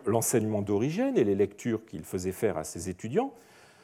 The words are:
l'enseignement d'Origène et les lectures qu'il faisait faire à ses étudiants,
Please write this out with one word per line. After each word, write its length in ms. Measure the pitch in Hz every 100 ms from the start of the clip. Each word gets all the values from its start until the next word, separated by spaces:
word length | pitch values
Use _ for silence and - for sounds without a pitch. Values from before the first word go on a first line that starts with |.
| 98
l'enseignement 560 | 113 110 120 107 104
d'Origène 560 | 101 101 135 180 269 226
et 60 |
les 120 | 101 98
lectures 500 | 101 - 120 110 -
qu'il 180 | 82
faisait 300 | 80 95 92
faire 240 | 92 107 80
à 80 | 78
ses 240 | - 92
étudiants, 420 | 87 110 175 269 - - - - -